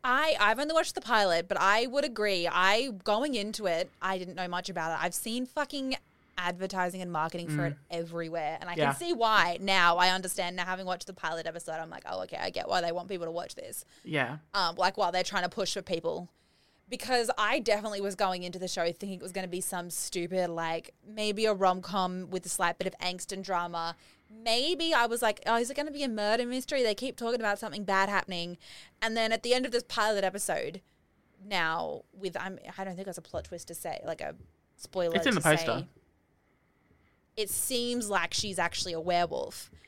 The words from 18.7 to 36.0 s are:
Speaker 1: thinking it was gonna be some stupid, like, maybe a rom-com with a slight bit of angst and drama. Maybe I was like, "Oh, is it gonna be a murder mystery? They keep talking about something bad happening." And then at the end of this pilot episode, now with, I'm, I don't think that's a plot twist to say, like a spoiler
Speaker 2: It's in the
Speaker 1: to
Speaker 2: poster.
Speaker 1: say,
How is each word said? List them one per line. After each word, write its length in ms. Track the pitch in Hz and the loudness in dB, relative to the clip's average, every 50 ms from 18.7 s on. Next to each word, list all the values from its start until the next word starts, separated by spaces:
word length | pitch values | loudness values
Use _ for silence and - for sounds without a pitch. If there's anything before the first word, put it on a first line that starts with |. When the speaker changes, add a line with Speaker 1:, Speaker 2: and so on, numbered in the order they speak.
| - 190 170 170 170 | -2 0 0 0 -2
Speaker 1:
thinking 220 | - - 202 190 | -4 -6 -8 -8
it 80 | 180 - | -8 -10
was 100 | 185 180 | -8 -6
gonna 160 | 196 185 185 | -6 -6 -4
be 120 | 175 180 | -4 -4
some 300 | 185 - - 180 175 175 | -4 -4 -4 -4 -6 -6
stupid, 600 | 160 - - - - 185 170 170 180 185 180 175 | -6 -6 -6 -4 -4 -4 -4 0 0 0 0 0
like, 440 | 170 165 165 165 165 165 - - - _ _ | 0 -2 -2 -2 -2 -4 -6 -8 -20 _ _
maybe 400 | 196 214 214 214 214 208 196 220 | -16 -6 -2 -2 0 0 2 4
a 60 | 220 208 | 2 4
rom-com 760 | 190 190 185 185 185 175 175 180 202 185 180 180 185 185 165 | 4 4 4 4 2 -2 -2 0 0 0 0 0 -4 -6 -4
with 160 | 185 185 175 | -6 -6 -4
a 20 | 170 | -4
slight 300 | - - 185 175 170 _ | -2 2 2 2 2 _
bit 80 | 190 | -4
of 100 | 190 185 - | -4 -4 -2
angst 320 | - 180 180 180 - - 202 | -4 -4 -4 -4 -8 -8 -8
and 100 | 190 190 | -8 -4
drama. 540 | 185 190 175 175 175 175 170 165 165 170 _ - - - _ _ _ | -2 -2 0 0 -2 -4 -4 -4 -4 -6 _ -16 -20 -20 _ _ _
Maybe 600 | 214 220 226 233 226 240 262 311 359 277 330 330 320 | -20 -6 0 2 2 2 2 0 0 0 0 2 4
I 120 | 254 240 | 4 4
was 140 | 233 233 240 247 | 4 2 2 2
like, 180 | 220 208 - - | 0 0 0 0
"Oh, 100 | - 226 | 2 2
is 120 | 233 240 233 | 2 2 0
it 40 | 277 | -2
gonna 140 | 277 294 311 | -4 -4 -4
be 120 | 277 285 285 | -4 -4 -4
a 40 | 262 | -2
murder 360 | 220 214 208 208 214 233 247 | -2 0 2 2 2 2 0
mystery? 360 | 240 247 262 254 - 302 269 247 | 0 -2 -4 -4 -2 0 2 2
They 100 | 220 208 | 2 2
keep 220 | 202 247 269 254 | 0 -2 -6 -6
talking 240 | - 240 233 240 240 | -4 -4 -2 -2 0
about 180 | 226 208 202 202 | 2 0 0 0
something 240 | 226 220 - 214 208 | -2 -8 -8 -6 -2
bad 240 | 180 196 190 196 196 | 2 4 4 4 4
happening." 480 | 202 196 - - 185 175 170 175 175 - - - - - - - _ _ - | 2 0 0 0 -4 -6 -4 -6 -8 -12 -16 -20 -20 -20 -20 -20 _ _ -2
And 140 | 226 220 | 0 2
then 160 | 226 226 220 226 | 2 2 2 2
at 100 | 226 - | 0 2
the 100 | 240 240 | 2 2
end 100 | 254 254 | 2 2
of 60 | 247 226 | 0 -2
this 100 | 240 - | -2 -2
pilot 380 | _ - - 214 214 220 202 196 | _ 0 2 2 4 4 2 2
episode, 580 | 190 185 202 - - 170 147 120 135 165 185 _ _ _ _ _ _ _ _ _ _ _ _ 190 | 0 0 -2 -2 -2 -2 -2 -2 -4 -8 -10 _ _ _ _ _ _ _ _ _ _ _ _ -10
now 580 | 202 208 185 165 160 160 170 165 156 147 - - _ _ | -4 -2 0 0 0 0 -2 -2 -4 -6 -8 -10 _ _
with, 240 | 190 202 185 165 | -8 -8 -6 -6
I'm, 220 | - - 190 190 - - - 185 - | -6 -8 -8 -10 -12 -14 -16 -12 -10
I 60 | 196 | -10
don't 100 | 190 180 | -10 -8
think 120 | 170 196 | -10 -10
that's 120 | 196 170 - | -10 -12 -12
a 40 | 160 | -14
plot 220 | - - 170 - | -10 -10 -10 -8
twist 220 | - - - - - | -8 -12 -12 -12 -12
to 60 | - | -14
say, 260 | - - 170 - - - | -10 -8 -8 -8 -6 -6
like 160 | - 165 156 | -8 -6 -6
a 160 | - 147 - - - - _ _ _ _ _ | -6 -10 -10 -12 -18 -20 _ _ _ _ _
spoiler 400 | _ - - - 185 175 170 165 | _ -20 -8 -2 0 0 2 2
Speaker 2:
It's 100 | - - | 2 2
in 80 | 269 233 | 4 2
the 60 | 170 | 4
Speaker 1:
to 80 | 151 160 | 6 6
Speaker 2:
poster. 300 | 151 165 165 156 113 127 | 4 4 4 0 0 -2
Speaker 1:
say, 80 | 139 - _ - | -2 -8 _ -20